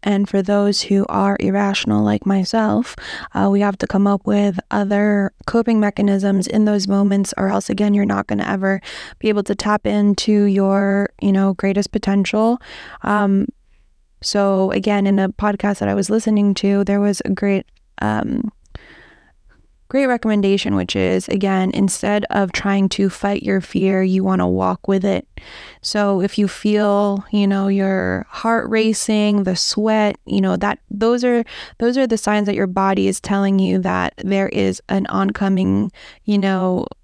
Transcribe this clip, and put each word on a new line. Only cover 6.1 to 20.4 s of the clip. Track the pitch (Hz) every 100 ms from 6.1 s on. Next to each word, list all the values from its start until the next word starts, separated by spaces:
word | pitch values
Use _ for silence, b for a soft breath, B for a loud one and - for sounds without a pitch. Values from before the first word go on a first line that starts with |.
| 196 202 196 185
in | 214 214
those | 208 196
moments, | 196 202 196 196 -
or | 190
else, | 196 -
again, | 196 208
you're | 202 202
not | 202 202
gonna | 202 -
ever | 196 190 196 B B B B
be | 214
able | 208
to | 196 202
tap | 208 208 -
into | 208 208 196 - 208
your, | 202 196 196 196 196 202 202 -
you | 202
know, | 190 196 185
greatest | 196 196 202
potential. | 214 202 202 190 214 226 240 B B B B
Um, | - 208 202 196 - - _ _ _ _ _ _
so | - 208 196 196 190
again, | 196 196 202 196
in | 196
a | 190
podcast | - 208 202 208 202
that | 202
I | 196
was | 190
listening | 214 220 214 202 196
to, | 202 202
there | 202 202
was | 202 196 -
a |
great, | 190 202 196 - _ _ -
um, | 107 107 - - 214 - _ B B B B B B B _ b _ _ _
great | 269 269
recommendation, | 240 220 208